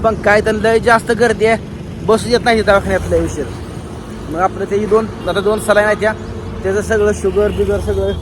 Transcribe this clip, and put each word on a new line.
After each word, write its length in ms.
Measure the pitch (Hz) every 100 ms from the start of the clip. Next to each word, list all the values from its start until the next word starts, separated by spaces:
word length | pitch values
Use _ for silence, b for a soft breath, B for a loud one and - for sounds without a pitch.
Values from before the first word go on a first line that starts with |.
पण 100 | 220
काय, 260 | 214 208 208
तर 120 | 220
लय 260 | 214 220 226
जास्त 340 | 220 226 -
गर्दी 340 | 233 240 196 214
आहे, 180 | 220 - - - -
बसू 240 | - 220 226
येत 120 | 240
नाही 180 | 233 226
दवाखान्यात 480 | 196 196 190 185 165
लय 100 | 175
उशीर. 260 | 165 147 127 - - - - - - - -
मग 120 | 160
आपलं 240 | 185 185
ते 220 | 196 202 214
दोन, 200 | 214 214 - 180
आता 120 | 180
दोन 200 | 202 214
सलाईन 260 | 214 208 208
आहेत 140 | 208
त्या, 120 | 214 - - - - -
त्याचं 200 | 190 196
सगळं 300 | 196 220 208
शुगर 380 | 208 190 190 208
बिगर 300 | 185 202 202
सगळं 320 | 208 196 196 196